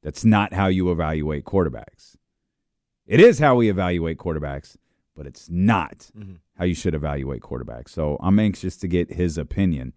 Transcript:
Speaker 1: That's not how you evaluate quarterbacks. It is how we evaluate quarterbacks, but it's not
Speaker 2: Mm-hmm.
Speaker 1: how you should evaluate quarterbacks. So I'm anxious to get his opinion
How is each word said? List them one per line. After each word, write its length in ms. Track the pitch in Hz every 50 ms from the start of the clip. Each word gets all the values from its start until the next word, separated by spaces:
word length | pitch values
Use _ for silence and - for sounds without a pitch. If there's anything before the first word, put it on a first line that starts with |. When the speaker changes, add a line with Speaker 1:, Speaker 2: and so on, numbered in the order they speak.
Speaker 1:
That's 220 | _ 78 73 - -
not 300 | 113 107 104 101 101 -
how 140 | 92 98 95
you 240 | 95 92 90 90
evaluate 520 | 87 80 82 78 80 78 76 76 76 71 69
quarterbacks. 680 | - - 98 90 78 64 55 - - _ _ - - _ _ _ _ _ _ _ _ _ _ _ _ _ _ _ _ _ _ _
It 140 | - 98 131
is 200 | 190 240 202 -
how 160 | 151 143 131
we 140 | 123 117 110
evaluate 480 | 98 90 92 90 90 87 82 82 80 76
quarterbacks, 580 | - 92 80 78 76 73 69 71 - - - _ _ _ _ _ _ _ _
but 100 | - 73 69
it's 220 | 69 - - -
not 600 | 85 87 92 104 113 95 80 67 - _ - - _ 107
Speaker 2:
Mm-hmm. 160 | 104 98 92 85 _ _ _ _
Speaker 1:
how 80 | 87
you 80 | 92 87
should 180 | 78 - 90 80
evaluate 460 | 76 73 76 71 71 67 67 69 60
quarterbacks. 480 | - - - 62 62 57 58 60 67 -
So 280 | - - 78 76 73 -
I'm 180 | - 90 98 104
anxious 380 | 107 107 92 - - 92 - -
to 100 | - 87
get 240 | 85 87 87 -
his 260 | - 82 90 87 78 80
opinion 560 | 78 - - - 98 95 80 69 64 64 -